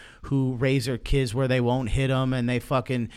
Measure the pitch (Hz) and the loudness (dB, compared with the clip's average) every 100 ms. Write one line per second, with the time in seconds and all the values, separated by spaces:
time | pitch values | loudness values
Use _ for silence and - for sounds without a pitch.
0 | - - - 139 131 120 127 135 123 117 | -20 -16 -2 0 0 0 2 2 0 -6
1 | - 143 127 123 131 127 120 131 113 135 | 0 2 2 0 0 2 2 0 0 0
2 | 131 131 131 127 120 123 - 135 - 127 | 2 0 0 0 0 -2 0 -2 0 -4
3 | 113 | -4